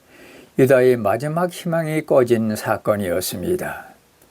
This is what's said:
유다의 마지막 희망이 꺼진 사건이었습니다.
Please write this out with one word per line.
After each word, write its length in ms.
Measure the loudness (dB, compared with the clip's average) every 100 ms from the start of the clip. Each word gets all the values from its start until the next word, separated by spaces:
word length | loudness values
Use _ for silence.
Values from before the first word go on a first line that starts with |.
| _ -20 -20 -20 -8 0
유다의 380 | 4 6 4 4
마지막 540 | 0 -2 -4 -2 -4
희망이 540 | -4 -4 -4 -2 -4
꺼진 500 | 2 2 4 2 0
사건이었습니다. 1300 | -4 -4 -4 -2 -2 -2 -4 -4 -6 -4 -4 -6 -12 -18 _ _ _ _